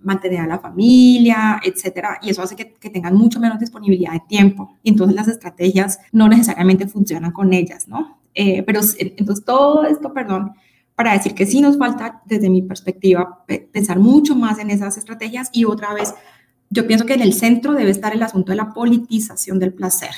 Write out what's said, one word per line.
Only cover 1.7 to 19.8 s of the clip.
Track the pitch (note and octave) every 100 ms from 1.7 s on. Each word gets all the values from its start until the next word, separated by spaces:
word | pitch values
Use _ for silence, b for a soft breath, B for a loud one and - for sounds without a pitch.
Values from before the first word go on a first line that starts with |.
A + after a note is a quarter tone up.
| F#3 F#3+ F#3 G#3 -
Y | G#3
eso | F#3
hace | F#3 G3+
que, | A3 _
que | G#3
tengan | G3+ E3+ G3
mucho | A3+ A3+
menos | A3+ A3+
disponibilidad | A#3 A3 G#3 F#3 E3+
de | E3 _
tiempo. | G#3 G3 G3 - _
Y | A3+
entonces | G#3+ F#3
las | G3 G#3+
estrategias | A3+ F3 _ F3+ F#3+ G3 - b
no | A3 A3
necesariamente | A3+ A3+ - F3+ F#3+ G3
funcionan | G#3 G3 D#3+ E3+
con | E3+ G3
ellas, | F#3 F3 - -
¿no? | A3+ D#4 _ _
Eh, | - G3+ F#3
pero | F#3+ G#3+
s-, | G#3 - F#3+ -
entonces | G3+ G3+
todo | - B3+ C#4+ D4+
esto, | D4+ D4+ C4+
perdón, | C4+ G#3+ F#3+ G3+ b b b b -
para | A#3
decir | G3+ -
que | - G3
sí | B3
nos | C#4+ C#4+
falta, | B3 - A3 - _
desde | G#3+ F#3+
mi | F#3
perspectiva, | F#3 F#3 - F#3 F#3+ F3+ F3+ - _
pe-, | - -
pensar | G#3+ G3+ F#3
mucho | G#3+ C#4+ D4+ C4
más | A3+ G#3+
en | G#3
esas | G3+ G3+ G3+
estrategias. | - A3+ A3 B3 B3+
Y | A#3+ A3
otra | G#3+ G#3
vez, | G#3 G#3 - b b b _ _
yo | - A3+
pienso | A3 A#3
que | C4
en |
el | A3
centro | - A3+ A#3 C#4+
debe | D4 G#3
estar | G3 G#3+
el | A3
asunto | A3+ F#3+ F#3
de | G3
la | A3
politización | A3 A#3+ A#3 A#3 A3 G#3+ - - F#3+
del | F#3
placer | F#3